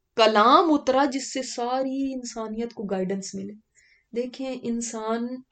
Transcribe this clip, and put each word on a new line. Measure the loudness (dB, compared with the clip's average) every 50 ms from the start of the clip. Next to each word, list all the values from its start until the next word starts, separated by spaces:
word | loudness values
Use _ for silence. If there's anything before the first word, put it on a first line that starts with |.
| _ _ _
कलाम | 4 6 6 6 6 8 8 8 8 6 6
उतरा | 4 2 2 2 2 4 2
जिससे | 2 0 -4 -6 -6 -6 -6
सारी | -6 -6 -6 -6 -4 -2 -2 -2 -2 -2 -4 -4 -4 -4
इंसानियत | -6 -8 -10 -10 -10 -8 -8 -8 -6 -6 -8 -8
को | -8 -8 -6
guidance | -4 -2 -2 -2 -2 -4 -6 -6 -8 -10
मिले। | -10 -10 -12 -14 -16 _ _ _ _ _ _ _ _ _ _ -6
देखें, | -6 -6 -6 -8 -10 -8 -8 -8 -6
इंसान | -6 -4 -4 -4 -6 -6 -8 -6 -4 -4 -2 -2 -4 -4 -8 -10 -12 _